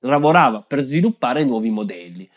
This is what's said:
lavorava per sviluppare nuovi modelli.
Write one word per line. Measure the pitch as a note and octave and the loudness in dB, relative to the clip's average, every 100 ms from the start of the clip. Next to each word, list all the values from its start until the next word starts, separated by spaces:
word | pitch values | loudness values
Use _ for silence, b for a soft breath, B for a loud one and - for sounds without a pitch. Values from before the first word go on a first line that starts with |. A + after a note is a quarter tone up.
lavorava | C3 C#3+ D3+ E3+ C#3 G#2+ | -2 2 4 4 4 0
per | - C#3 | -6 -6
sviluppare | C3 D#3 A3 A3+ B2 C3+ | -2 0 0 0 -4 0
nuovi | C#3+ A2+ A2+ | 0 -2 -2
modelli. | G#2+ G#2 F2+ F2 F2 F#2+ | -4 -6 -10 -16 -18 -20